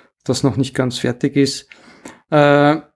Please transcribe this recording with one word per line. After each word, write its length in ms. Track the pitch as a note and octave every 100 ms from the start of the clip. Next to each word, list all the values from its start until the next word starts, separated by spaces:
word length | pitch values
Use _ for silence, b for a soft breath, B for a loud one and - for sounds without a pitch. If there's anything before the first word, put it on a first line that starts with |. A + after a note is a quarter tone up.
| B _
das 180 | - B2
noch 140 | C#3 C3
nicht 180 | C3
ganz 260 | - B2+ B2
fertig 360 | B2 B2 C#3+ C#3+
ist. 320 | C#3 - - B B B B B _
Äh, 460 | D3+ D3 C#3+ D3 D#3 -